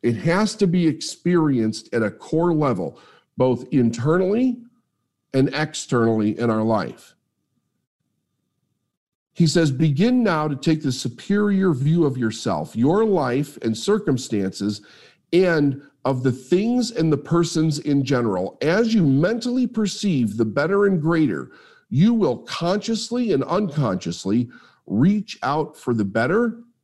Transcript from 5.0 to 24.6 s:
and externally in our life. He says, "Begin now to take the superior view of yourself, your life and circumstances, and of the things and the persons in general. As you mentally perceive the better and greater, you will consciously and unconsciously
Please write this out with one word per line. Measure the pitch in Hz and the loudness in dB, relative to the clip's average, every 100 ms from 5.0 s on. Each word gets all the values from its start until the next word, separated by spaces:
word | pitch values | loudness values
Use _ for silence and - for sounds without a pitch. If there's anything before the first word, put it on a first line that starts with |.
| _ _ _ | _ _ _
and | 131 135 | 0 0
externally | 143 151 - - 123 113 113 104 101 | 0 -4 -6 -4 0 2 2 0 0
in | 117 | 0
our | 110 | 0
life. | 110 110 76 - - _ _ _ _ _ _ _ _ _ _ _ _ _ _ _ _ _ _ _ _ _ _ | 0 0 -2 -10 -20 _ _ _ _ _ _ _ _ _ _ _ _ _ _ _ _ _ _ _ _ _ _
He | - 165 | 0 2
says, | 170 160 | 4 2
"Begin | 131 160 139 220 254 | 2 0 2 2 2
now | 220 160 151 | 2 0 -2
to | 135 | -2
take | - 156 | 0 0
the | 151 | -2
superior | 123 123 - - 202 208 196 185 | -4 -8 -10 -2 0 2 2 2
view | 131 139 170 151 | 2 2 2 2
of | 123 | 0
yourself, | 113 107 117 80 85 113 | -4 -2 -4 -4 -6 0
your | 131 196 220 | 2 2 2
life | 185 131 127 147 - | 2 0 -2 -4 -6
and | 113 110 | -4 -4
circumstances, | - 214 - 131 - 107 95 - 101 104 - - - _ _ | 0 0 0 -2 -2 -4 -4 -4 -6 -6 -12 -20 -20 _ _
and | 175 185 165 143 135 - _ | 2 2 2 0 -2 -12 _
of | 143 131 | -4 0
the | 131 | -2
things | 120 - 180 220 247 247 | -2 0 0 2 0 -2
and | - 165 | -2 0
the | 147 | 0
persons | - 170 165 165 160 147 | 0 0 0 0 0 -2
in | 151 143 | 0 0
general. | 127 131 117 92 92 - | 0 0 0 -2 -4 -4
As | 147 190 233 | 0 2 2
you | 220 156 | 2 4
mentally | 135 175 233 247 254 247 | 4 2 0 -4 -2 -2
perceive | - 202 - 208 147 113 107 | -2 -4 -2 -2 0 -2 -2
the | 110 | -2
better | 104 151 202 202 | 0 0 2 2
and | 190 | 2
greater, | 151 165 151 78 64 - - _ _ | 0 2 0 -2 -8 -16 -20 _ _
you | 123 208 | 2 4
will | 233 165 117 | 4 0 -2
consciously | - - 170 202 208 226 - 240 233 | -6 -6 -2 -2 -2 -4 -4 -4 0
and | 143 | 0
unconsciously | - 180 202 147 123 92 87 85 95 110 123 - | 0 -2 -2 -2 0 -2 -4 -8 -2 0 -2 -8